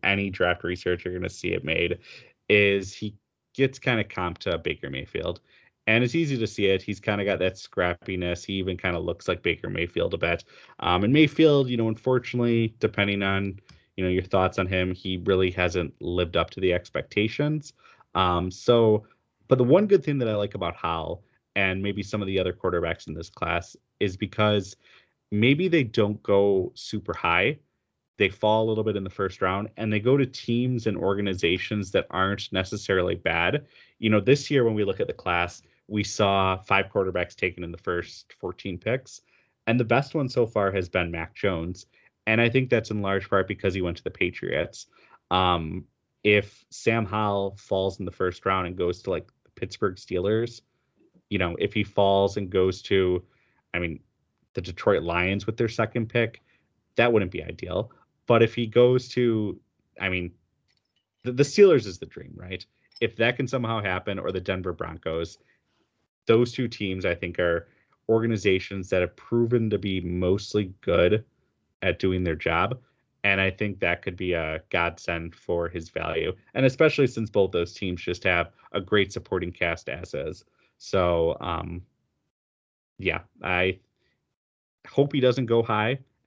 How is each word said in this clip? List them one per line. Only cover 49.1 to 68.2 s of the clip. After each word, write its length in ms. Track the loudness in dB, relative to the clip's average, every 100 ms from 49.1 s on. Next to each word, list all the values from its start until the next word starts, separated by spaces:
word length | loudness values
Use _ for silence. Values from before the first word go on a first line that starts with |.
| -6 -8 _
the 80 | _
Pittsburgh 440 | -12 -12 -4 -4 -4
Steelers, 680 | -6 -2 0 0 -2 -8 _ _ _ _ _ _ _
you 100 | -2
know, 160 | -2 0
if 140 | 0
he 100 | 0
falls 540 | -2 2 4 4 2 0
and 120 | -2
goes 320 | 2 2 0
to, 400 | 0 2 2 0 -6 _ _ _ _
I 60 | -6
mean, 200 | -6 -8 _ _ _ _ _
the 80 | -10
Detroit 420 | -10 -2 2 2
Lions 420 | 2 0 0 0 -4
with 120 | -2
their 120 | -2
second 380 | 0 -2 -2 -2
pick, 340 | 0 -2 -6 _ _ _ _ _ 2
that 160 | 4
wouldn't 200 | 4 2
be 120 | -6
ideal. 480 | -10 -12 -6 -6 -6 _ _ _ 4
But 160 | 6
if 100 | 6
he 140 | 2 2
goes 400 | 6 6 6 0
to, 500 | 0 2 2 -2 -8 _ _ _ -6
I 100 | -4
mean, 220 | -4 -6 -10 _ _ _ _ _ _ _ _
the, 80 | -4
the 120 | 0
Steelers 420 | 2 8 8 8 2
is 120 | -10
the 80 | -16
dream, 280 | -16 -16 -16
right? 300 | -12 -12 -12 _ _ -4
If 160 | -4 0
that 220 | 0 0
can 100 | -4
somehow 340 | -2 -2 -2
happen, 380 | -2 -4 -4 -6
or 120 | -4
the 100 | -4
Denver 320 | -4 -4 -4
Broncos, 640 | -6 -10 -8 -6 -4 -6 -12 _ _ _ _ _ _ _ _ 2
those 260 | 4 4
two 160 | -2 -6
teams, 380 | -4 -6 -2 -2
I 100 | -2
think, 240 | -4 0
are 300 | 0 0 -4 _ _ _ 0
organizations 840 | 2